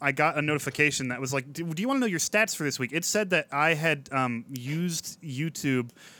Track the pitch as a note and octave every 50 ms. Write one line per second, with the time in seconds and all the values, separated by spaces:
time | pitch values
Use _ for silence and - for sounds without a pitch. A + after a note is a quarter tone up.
0 | C#3+ C#3+ C#3 C#3+ D3+ D#3+ D3+ D3+ D3+ D3+ D3+ C#3+ - C#3 C3 - D3+ D3 C#3 -
1 | C3 B2 B2 B2 C3+ B2+ C#3 C3+ B2+ C#3+ C#3 D#3+ E3+ E3+ D#3+ E3 G#3 B3+ C#4 C4+
2 | B3+ A3 F3 D#3+ - - - G#3 A3 - - - D#3 C#3+ - - B2+ A2+ C#3+ E3
3 | E3+ - - G#3 G#3+ F#3 F3+ D#3+ D3 - C#3 C#3+ D3+ E3 E3 D3 D#3+ E3 D3+ C#3+
4 | C3+ - C#3 C3+ C3 B2 A#2+ A#2 - - C#3 B2+ A#2+ C3+ D3+ E3 F3 F3 E3 D#3
5 | - - - - D#3+ D#3 B2+ C3 D#3 E3 D3+ - - C#3+ C3 B2+ A#2 A#2+ - -
6 | - - - -